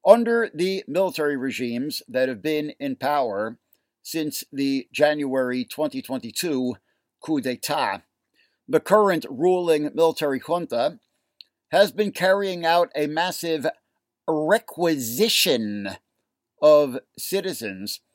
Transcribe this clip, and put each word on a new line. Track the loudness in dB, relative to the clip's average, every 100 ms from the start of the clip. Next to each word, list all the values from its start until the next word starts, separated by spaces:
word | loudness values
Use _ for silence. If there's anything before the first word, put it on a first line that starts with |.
| 8
under | 6 6 0 0
the | -2 -2 -2 -4
military | -2 -2 0 -2 -2
regimes | -4 -4 -6 -4 -6 -8 -6
that | -2 -2
have | -2
been | -4 -4 -4 -8
in | -8 -4
power | -2 0 -2 -4 -6 -8 _ _ _ _
since | -10 -6 -6 -8 -10
the | -4 -2 -2 -6
January | 0 0 2 -2 -2 -2 -2
twenty | -6 -6 -6 -6
twenty-two | -8 -10 -8 -6 -2 -2 -2 -6 _ _ _ _
coup | -4 -4
d'etat. | -2 -6 -4 -2 -2 -4 _ _ _ _ _ _ -2
The | -2
current | 4 4 6 0 -4
ruling | 0 2 2 2 2 0
military | 2 2 2 -2 -2
junta | -2 -4 -2 -2 -2 -4 _ _ _ _ -20 _ _
has | 4 4
been | 2 -2
carrying | 0 2 2 0 -2 2
out | 4 2
a | 0 -2
massive | 0 -2 -4 -4 -2 -2 -6 _ _ _ _ -4
requisition | -2 2 2 0 -2 0 0 -4 0 2 2 2 0 -2 -6 -8 -10 _ _ _ _ _ _
of | 6 6 4 -4 _ -14
citizens. | -6 -4 -4 -8 -8 -10 -10 -12 _